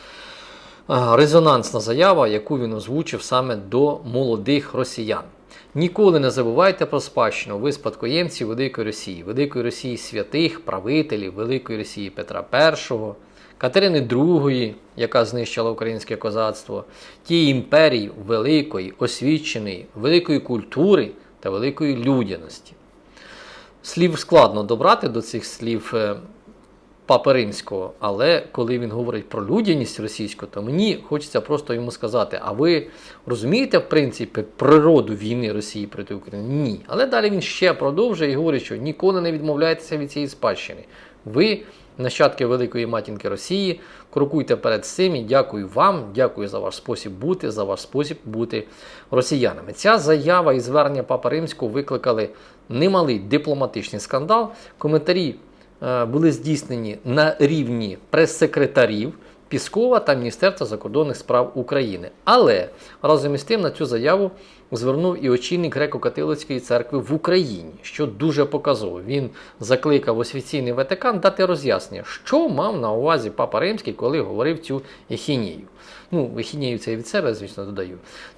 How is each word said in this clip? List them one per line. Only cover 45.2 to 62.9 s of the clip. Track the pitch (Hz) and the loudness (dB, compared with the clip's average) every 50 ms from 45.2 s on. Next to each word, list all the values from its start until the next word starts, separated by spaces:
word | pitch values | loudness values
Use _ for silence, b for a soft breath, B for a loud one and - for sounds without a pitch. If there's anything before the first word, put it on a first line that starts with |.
| 113 | 0
дякую | 104 127 135 127 - - 107 101 92 92 | 2 2 2 2 2 -2 -6 -6 -4 0
вам, | 120 160 196 190 165 120 104 98 | 2 4 4 2 0 -4 -4 0
дякую | 120 127 120 - - 101 101 | 0 0 0 0 -2 -8 -6
за | 101 104 | -6 -6
ваш | 98 95 - | -6 -6 -8
спосіб | - - - 117 98 - 113 95 | -8 -8 -8 -8 -6 -8 -10 -10
бути, | 92 113 160 185 180 - 123 | -6 -4 -4 -4 -2 -4 -4
за | 107 107 101 | -4 -4 -4
ваш | 98 98 92 | -4 -4 -6
спосіб | - - - 131 147 143 160 - - | -8 -6 -4 -4 -4 -4 -6 -10 -12
бути | 113 107 110 117 117 - 110 107 B B B B B B B B B | -8 -6 -4 -4 -4 -4 -6 -8 B B B B B B B B B
росіянами». | B 127 127 - 156 139 120 104 85 80 - 87 - | B 0 2 2 0 0 0 0 -2 -4 -12 -14 -8
Ця | - - 202 226 220 | -2 2 4 4 4
заява | 147 147 160 151 139 156 180 180 175 156 131 | 4 4 2 2 4 4 4 4 4 4 2
і | 131 | 2
звернення | 117 123 131 151 147 143 143 135 120 | 0 2 2 2 2 2 0 -4 -4
Папи | - 131 123 - 123 | -2 -2 -2 -2 -2
Римського | 135 156 165 156 - - 139 113 107 | -2 -2 -4 -6 -6 -6 -6 -4 -4
викликали | 139 139 - 135 120 - 127 117 110 107 98 - B B B B B B - | -4 -4 -4 -4 -2 0 0 0 0 0 -4 -6 B B B B B B -6
немалий | - 123 156 190 196 185 165 143 123 104 | -2 0 2 2 4 2 2 2 0 -2
дипломатичний | 95 104 123 147 147 160 143 135 135 120 - 113 95 - - 104 | -2 0 0 0 0 0 -2 -2 -2 -4 -4 -6 -8 -8 -8 -10
скандал. | - - - 135 143 165 220 233 233 208 B B B B B B | -6 -4 -4 -2 0 2 2 2 2 0 B B B B B B
Коментарі, | - 151 156 156 151 160 180 185 180 139 110 - - - b b b b b - - | -2 2 2 2 4 2 2 2 0 -2 -4 -8 -14 -20 b b b b b -10 -4
е, | 127 127 123 120 | -2 0 0 0
були | 113 120 151 165 160 143 | 0 2 2 4 4 2
здійснені | - - 147 156 143 - - 131 120 113 107 104 - - | 2 0 -2 -2 -2 -2 -4 -6 -6 -6 -6 -8 -8 -4
на | 127 123 147 151 156 151 - | 0 2 2 4 2 4 4
рівні | 147 143 165 156 139 117 120 117 113 101 92 85 - - | 4 4 4 2 0 0 -2 -2 -2 -4 -6 -8 -8 0
прес-секретарів | - 156 165 165 - - 160 151 151 147 143 127 - - 123 110 107 104 107 147 160 - B B B B B - | 4 4 4 4 4 2 2 2 2 2 0 2 4 4 4 4 4 0 -2 -4 -6 -10 B B B B B -6
Піскова | - 131 - - - 202 233 254 247 220 | -6 -6 -4 -4 -2 0 2 4 4 4
та | - - 143 | 4 2 2
Міністерства | 131 120 120 110 - - 196 190 - 151 | 2 0 -4 -2 0 2 2 2 0 -4
закордонних | 110 110 104 - - 107 143 156 147 123 | -6 -6 -6 -6 -2 0 0 0 0 -2
справ | - - - 117 123 123 - - | -6 -2 0 2 2 2 0 -2
України. | 131 123 - 147 143 131 110 95 90 87 92 - _ - | -6 -4 -2 0 0 0 0 -4 -6 -10 -12 -16 _ 2
Але | - 220 247 220 147 110 92 90 - - B B B | 4 6 6 8 6 6 4 2 -2 -8 B B B